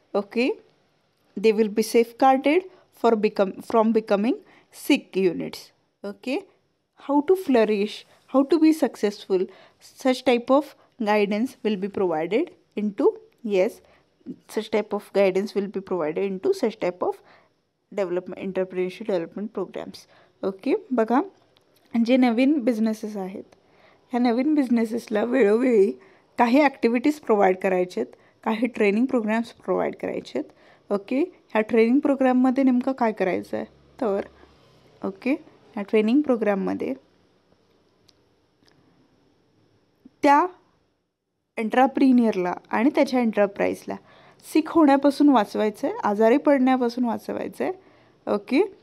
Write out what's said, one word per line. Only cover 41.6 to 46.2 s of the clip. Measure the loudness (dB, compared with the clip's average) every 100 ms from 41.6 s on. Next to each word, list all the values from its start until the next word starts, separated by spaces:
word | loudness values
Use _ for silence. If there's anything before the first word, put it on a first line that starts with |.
| -2 2 2 4 4 4 4 0 -4 -6 -6
आणि | 0 2 2
त्याच्या | 0 0
एंटरप्राइजला | 0 0 0 0 -4 -4 -10 -14 _ _ _ _ -4
सिक | -2 0
होण्यापासून | 4 6 6 2 4 4
वाचवायचं | 4 2 -2 -4 -4 -8
आहे, | -4
आजारी | -2 2